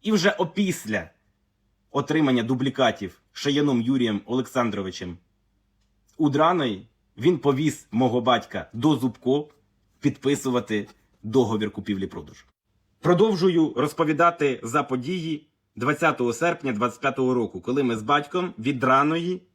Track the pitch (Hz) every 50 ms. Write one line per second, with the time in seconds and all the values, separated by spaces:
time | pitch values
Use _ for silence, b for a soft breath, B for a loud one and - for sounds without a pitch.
0 | _ 208 220 196 165 202 - - 180 160 - - 208 185 170 - - 107 107 95
1 | - - _ _ _ _ _ _ _ _ _ _ _ _ _ _ _ _ - 139
2 | 139 - 151 160 151 135 127 123 110 113 131 120 131 135 131 - 131 117 107 -
3 | 101 90 - _ _ _ _ - - 143 139 147 147 143 131 117 113 123 135 131
4 | 120 113 104 98 - - 120 131 123 - - 131 120 113 101 101 95 92 90 -
5 | 92 90 85 87 _ _ _ _ _ _ _ _ _ _ _ _ _ _ _ _
6 | _ _ _ - 160 143 127 143 156 165 180 175 143 120 101 92 - _ _ _
7 | _ _ _ - 113 165 180 135 - 143 135 131 160 151 - - - _ - 113
8 | 131 123 113 127 113 127 123 113 - - - 95 - - - 113 120 156 151 123
9 | 127 127 110 - - 123 135 147 151 151 _ _ _ _ _ _ _ _ _ _
10 | - 143 - - - 135 143 139 - 135 123 123 110 - 113 104 104 - - _
11 | _ _ _ _ - 110 113 135 120 107 110 104 107 104 - - 92 - 104 95
12 | 95 95 - 87 76 76 - - _ _ _ _ _ _ _ _ _ _ _ _
13 | - 160 180 170 214 220 208 165 175 185 170 170 160 147 - 120 143 147 - -
14 | 165 151 156 139 170 170 170 - 151 139 127 - 120 113 120 151 131 - 131 127
15 | 123 143 185 185 160 165 156 147 _ _ _ _ _ _ _ 107 120 135 147 147
16 | 170 156 135 - 127 120 113 - 160 170 170 - - 135 117 104 123 120 - -
17 | - 135 - - 127 127 127 123 113 - - 92 - - 127 143 135 120 117 107
18 | 107 117 143 151 147 - - 180 180 180 - - 110 135 139 123 127 127 131 135
19 | 143 151 160 170 170 180 185 185 _ _